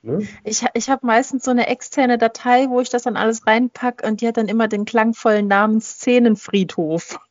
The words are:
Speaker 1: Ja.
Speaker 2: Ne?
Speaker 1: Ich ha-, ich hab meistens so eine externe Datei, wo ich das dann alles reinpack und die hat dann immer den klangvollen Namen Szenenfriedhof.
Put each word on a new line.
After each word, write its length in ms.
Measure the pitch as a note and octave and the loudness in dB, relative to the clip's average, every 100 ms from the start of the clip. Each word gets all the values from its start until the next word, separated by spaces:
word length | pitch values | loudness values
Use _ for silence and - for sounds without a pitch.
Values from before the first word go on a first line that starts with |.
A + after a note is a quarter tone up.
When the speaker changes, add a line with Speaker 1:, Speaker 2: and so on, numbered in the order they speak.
Speaker 1:
Ja. 80 | A2 | -4
Speaker 2:
Ne? 60 | D#3+ G3+ G#3 | -6 -6 -10
Speaker 1:
Ich 180 | G#3+ G#3+ | -8 -4
ha-, 80 | A#3+ | -4
ich 140 | A#3+ A3+ | -4 -2
hab 140 | C4+ | -2
meistens 420 | A#3+ A3+ C4 C4+ | 2 2 0 -4
so 60 | - | 0
eine 160 | B3 - | 0 0
externe 500 | B3 - - B3+ A#3+ | -4 -6 -2 2 2
Datei, 500 | A3+ A3+ B3 B3 C4+ | 0 -2 2 2 4
wo 120 | B3 | 0
ich 100 | B3 | -2
das 120 | B3 | -2
dann 140 | B3 G#3+ | -2 -2
alles 300 | A3 A3+ - | -2 0 2
reinpack 580 | A3 B3 - B3 A#3+ - | 2 2 -2 -6 -4 -4
und 140 | G#3+ | -2
die 80 | A#3 | -2
hat 80 | A3+ | -2
dann 100 | G#3+ | -2
immer 220 | A3+ A3 | 0 0
den 160 | G#3 | -2
klangvollen 640 | G#3+ A#3 A3+ A3+ A3+ G#3+ G#3 | -2 0 0 0 2 2 2
Namen 320 | G3 G#3+ A3 | 2 2 0
Szenenfriedhof. 1400 | - - - B3 A#3+ G#3 - G#3 F#3 - D#3 E3 - - _ | -2 -6 2 4 4 2 0 -2 -2 -4 -4 -4 -6 -18 _